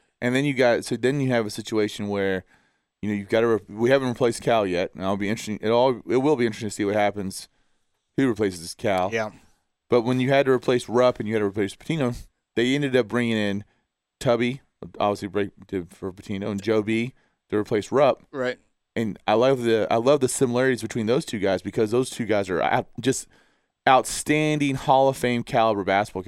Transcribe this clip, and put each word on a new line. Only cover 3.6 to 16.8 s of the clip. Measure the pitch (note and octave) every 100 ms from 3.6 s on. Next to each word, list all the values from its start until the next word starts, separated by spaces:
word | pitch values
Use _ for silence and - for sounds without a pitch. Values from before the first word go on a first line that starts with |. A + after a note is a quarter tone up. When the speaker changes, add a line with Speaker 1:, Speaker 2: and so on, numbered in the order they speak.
| -
Speaker 1:
we | G#2 A#2+
haven't | C#3 C3
replaced | A#2 B2 A2+
Cal | - A2+ G2+
yet, | E2+ F#2
and | - F#2+
I'll | G2
be | G2+
interesting. | A2+ - G#2
It | G#2+
all, | A#2 C3 A#2 -
it | A#2
will | C#3 C#3+
be | A#2
interesting | A2 G#2+
to | -
see | G#2
what | G#2
happens, | G#2 G#2 F#2+ - - _ _ _ _ _ _ -
who | C3+
replaces | G#2 G#2 F2+ E2+
Cal. | - A2 F#2 F#2
Speaker 2:
Yeah. | A2+ G#2+ - _ _ _ _ _
Speaker 1:
But | A#2+
when | A2+ B2+
you | B2+
had | C#3 C3+
to |
replace | B2+ - B2 -
Rupp | A2+ B2 A#2+
and | G#2+
you | A2
had |
to | G2+
replace | G2+ G2 -
Pitino, | - E3 B2+ A#2+ - _ _ -
they | B2 C#3
ended | C#3+ B2+
up | G#2+
bringing | A#2 A#2+ A2
in | G#2 G2+ - _ _ _ _ _
Tubby, | C3 A#2+ A#2+ C3 _ _ E2+ -
obviously | G#2 G2+ G2+
break | G2 G2+ - F#2+
to, | G2 E2+
for | - F#2+
Pitino, | F#2 - G2 G#2
and | G2+
Joe | G2 A2